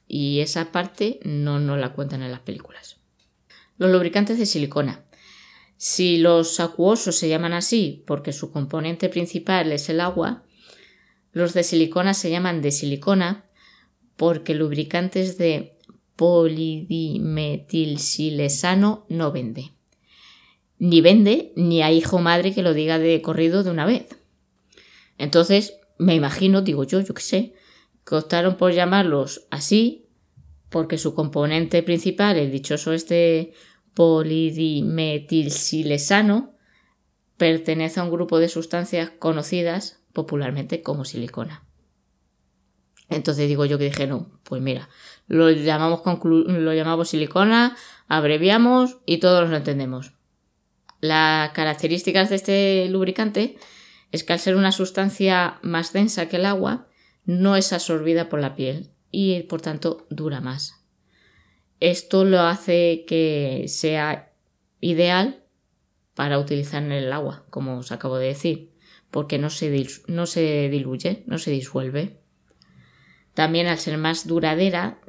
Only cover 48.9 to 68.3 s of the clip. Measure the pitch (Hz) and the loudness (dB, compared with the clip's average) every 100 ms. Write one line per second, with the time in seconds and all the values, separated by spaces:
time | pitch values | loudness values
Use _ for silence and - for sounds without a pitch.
48.9 | - - 170 180 180 165 156 143 139 131 | -2 -4 2 4 4 4 0 -2 -2 -4
49.9 | 127 - _ _ _ _ _ _ _ _ | -8 -12 _ _ _ _ _ _ _ _
50.9 | - 156 156 156 156 151 - 156 147 160 | -6 0 2 4 2 -2 -2 -2 -2 -2
51.9 | 175 185 185 202 196 202 196 196 190 185 | -2 0 0 2 0 0 2 2 2 0
52.9 | 190 185 185 220 208 247 - - - - | 0 -2 -2 -2 0 -2 -6 -20 -20 -20
53.9 | _ - 160 - 175 190 185 190 190 185 | _ -10 -8 -4 -2 2 2 2 0 -2
54.9 | 190 196 196 190 185 175 - 170 165 165 | -2 -4 0 2 2 0 -4 -4 -4 -2
55.9 | 196 214 190 165 180 196 190 - 247 - | 0 0 0 -4 -2 0 0 -2 -4 -10
56.9 | _ _ _ - 180 196 196 190 175 170 | _ _ _ -4 2 4 4 2 -4 -2
57.9 | 160 156 165 165 151 135 139 131 151 - | -2 2 0 0 -2 -4 -4 -6 -6 -10
58.9 | _ - 202 190 180 170 160 160 151 170 | _ -8 -2 0 0 -4 -8 -6 -4 -4
59.9 | 160 - 151 156 139 127 135 - _ _ | -6 -10 -8 -6 -6 -8 -8 -10 _ _
60.9 | _ _ _ _ _ _ _ _ - 170 | _ _ _ _ _ _ _ _ -2 -2
61.9 | 180 - 190 190 180 170 185 - 175 170 | -2 0 2 4 4 2 0 0 2 2
62.9 | 165 - 165 160 147 139 131 - - 156 | 0 -2 0 0 0 -4 -6 -6 -4 -2
63.9 | 156 151 143 - _ _ _ _ - 170 | -2 -4 -6 -12 _ _ _ _ -8 -2
64.9 | 165 175 180 240 - _ _ _ _ _ | 2 2 2 0 -4 _ _ _ _ _
65.9 | _ _ - 143 143 143 143 143 147 147 | _ _ -6 -2 -2 -2 -4 -4 -6 -4
66.9 | 143 131 147 139 139 - - 135 127 123 | -4 -4 -6 -6 -10 -14 -10 -8 -8 -10
67.9 | 123 139 131 131 | -8 -6 -4 -4